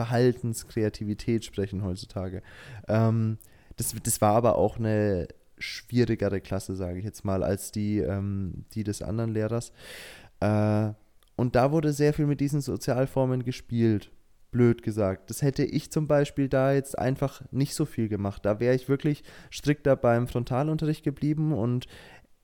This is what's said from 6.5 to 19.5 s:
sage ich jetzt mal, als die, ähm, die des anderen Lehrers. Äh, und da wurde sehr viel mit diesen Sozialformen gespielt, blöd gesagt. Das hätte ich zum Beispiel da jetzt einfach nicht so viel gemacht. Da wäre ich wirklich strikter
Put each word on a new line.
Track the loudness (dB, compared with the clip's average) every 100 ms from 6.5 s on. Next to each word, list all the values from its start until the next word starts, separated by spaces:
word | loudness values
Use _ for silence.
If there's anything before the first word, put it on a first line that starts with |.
| -6 -6 -6
sage | -6 -6
ich | -8
jetzt | -6 -4
mal, | 0
als | 0 -2 -4
die, | -4 -2 0
ähm, | 0 -2 -4 -4 -6 -8 -10
die | -6
des | -6 -6
anderen | -4 -4 -2
Lehrers. | -2 -2 -4 -6 -14 -18 -18 -18 -20 -18 -4
Äh, | 0 2 2 2 0 -6 _ _ _ -2
und | 2 4
da | 4
wurde | 2 0
sehr | 2 2
viel | 2 0
mit | 0
diesen | 0 -2
Sozialformen | -2 -4 -2 0 0 0 0 0
gespielt, | -4 -8 -4 2 4 2 -2 -18 _ _ _
blöd | 4 4 4
gesagt. | -2 0 0 -2 -8
Das | -2
hätte | 0 0 0
ich | -2 -2
zum | -2 2
Beispiel | 2 2 0 0
da | 2 4
jetzt | 2 0 -2
einfach | -2 0 -4 -6 -6
nicht | -2 -2 -2
so |
viel | -4 -2 -2
gemacht. | -2 -4 -2 0
Da | 2
wäre | 2 2
ich | 2
wirklich | 0 0 -2 -6 -20
strikter | -16